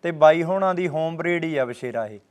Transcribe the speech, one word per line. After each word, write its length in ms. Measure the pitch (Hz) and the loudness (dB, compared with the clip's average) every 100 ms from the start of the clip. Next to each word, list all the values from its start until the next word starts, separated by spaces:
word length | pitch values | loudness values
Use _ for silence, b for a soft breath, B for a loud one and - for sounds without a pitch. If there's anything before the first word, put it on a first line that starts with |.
ਤੇ 80 | 170 | -6
ਬਾਈ 280 | 160 156 165 | 4 6 6
ਹੋਣਾ 280 | 165 190 190 | 2 0 0
ਦੀ 140 | 180 180 | 0 -2
ਹੋਮ 300 | 151 160 165 | -2 -4 -4
ਬਰੀਡ 260 | 165 175 | -2 -2
ਹੀ 140 | 165 151 | -2 -2
ਆ 80 | 127 | -2
ਵਛੇਰਾ 400 | 117 127 117 110 | -4 -8 -6 -6
ਇਹ। 120 | 107 _ | -10 _